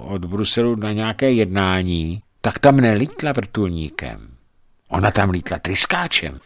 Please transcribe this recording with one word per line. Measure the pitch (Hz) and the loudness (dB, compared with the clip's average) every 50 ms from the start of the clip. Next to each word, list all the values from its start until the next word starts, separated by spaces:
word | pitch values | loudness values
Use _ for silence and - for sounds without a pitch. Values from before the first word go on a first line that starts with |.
| 57 90 | -10 -8
od | 98 90 87 | -8 -6 -6
Bruselu | 87 98 104 104 - - 120 117 120 117 | -4 -4 -4 -2 -2 0 0 2 2 0
na | 107 107 104 | -2 -2 -4
nějaké | 104 107 110 113 107 - 135 131 | -2 -2 -4 -4 -2 0 0 2
jednání, | 123 113 104 90 95 98 95 92 92 92 90 90 85 82 80 82 90 107 - _ _ _ | 4 4 2 2 2 0 2 2 2 0 0 0 -2 -2 -2 -4 -6 -8 -12 _ _ _
tak | - 113 - - | -4 -4 0 4
tam | - 139 139 | 6 6 6
nelítla | 135 123 113 107 104 139 151 - - 156 147 | 6 6 4 4 2 0 -2 -4 -4 -2 -2
vrtulníkem. | 131 123 98 - - 110 101 90 85 80 78 71 - - 69 60 53 52 53 57 - - _ _ _ _ _ _ _ _ _ - | -2 -2 -4 -4 -2 -2 -2 0 -2 -4 -6 -8 -8 -10 -10 -10 -12 -14 -16 -20 -20 -20 _ _ _ _ _ _ _ _ _ -6
Ona | - 92 101 104 | -2 0 0 2
tam | - 104 98 95 | 2 2 2 2
lítla | 90 87 - - 87 78 | 0 -2 -4 -6 -8 -8
tryskáčem. | - 90 95 - - - 185 175 175 - - - 82 71 67 69 - | -6 -2 0 0 0 0 0 -2 -2 -2 -4 -4 -4 -6 -10 -12 -20